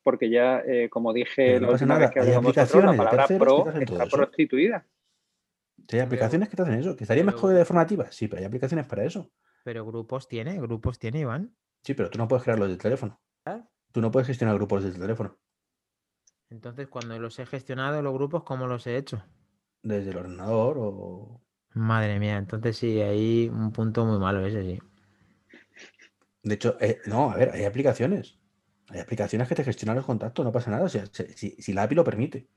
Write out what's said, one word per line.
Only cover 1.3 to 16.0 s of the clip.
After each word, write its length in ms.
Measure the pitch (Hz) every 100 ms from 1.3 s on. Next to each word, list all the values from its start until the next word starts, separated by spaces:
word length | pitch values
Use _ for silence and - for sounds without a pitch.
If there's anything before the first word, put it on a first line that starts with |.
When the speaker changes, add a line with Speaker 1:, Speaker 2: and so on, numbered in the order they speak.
| -
Speaker 2:
Pero 240 | 131 123
no 80 | 120
Speaker 1:
la 40 |
Speaker 2:
pasa 100 | 123 139
Speaker 1:
última 80 |
vez 60 | 156
Speaker 2:
nada, 120 | 135
Speaker 1:
que 80 | 139
Speaker 2:
hay 60 | 123
Speaker 1:
hablé 80 |
con 100 | 123 123
vosotros, 380 | 131 131 -
la 60 | 190
Speaker 2:
aplicaciones 20 |
de 60 | 131
Speaker 1:
palabra 300 | 113 123 139
Speaker 2:
terceros 120 | 190
que 60 | 131
Speaker 1:
pro 180 | 139
Speaker 2:
te 60 | 165
hacen 120 | 156
Speaker 1:
está 100 | 131
Speaker 2:
todo 140 | 90 120
eso. 100 | 139
Speaker 1:
prostituida. 640 | 139 - 156 131 185 208
Speaker 2:
Sí, 1000 | - _ _ _ _ _ _ _ _ _
hay 40 | -
Speaker 3:
Pero, 160 | 113 127
Speaker 2:
aplicaciones 440 | 127 110 160 208
que 60 | -
te 60 |
hacen 160 | 175 113
eso. 160 | 170 -
Que 80 |
estaría 200 | 110 120
Speaker 3:
pero, 120 | 196 196
Speaker 2:
mejor 180 | 190
de 120 | 185 170
forma 160 | 175
nativa, 280 | 165 202 -
sí, 160 | - 104
pero 120 | 82
hay 60 | 95
aplicaciones 400 | 123 135 160 135
para 160 | 98
eso. 260 | 123 185 - _ _ _
Speaker 3:
pero 220 | - 113 110
grupos 420 | 117 110 131 -
tiene, 320 | 117 120 190
grupos 380 | 117 113 139 123
tiene, 220 | 113 143
Iván. 360 | 139 123 220 _ _ _
Speaker 2:
Sí, 100 | -
pero 160 | 135 92
tú 80 | 107
no 100 | 113
puedes 160 | 127
crearlos 260 | 123 113 98
del 100 | 87
teléfono. 420 | 107 135 110 - _ _ -
Speaker 3:
¿Ah? 160 | 214 226 _ _
Speaker 2:
Tú 100 | 120
no 80 | 113
puedes 160 | 131 127
gestionar 300 | 123 113 101
grupos 280 | 104 98
desde 120 | 98 90
el 60 |
teléfono. 340 | 95 113 101 - _ _ _ _ _ _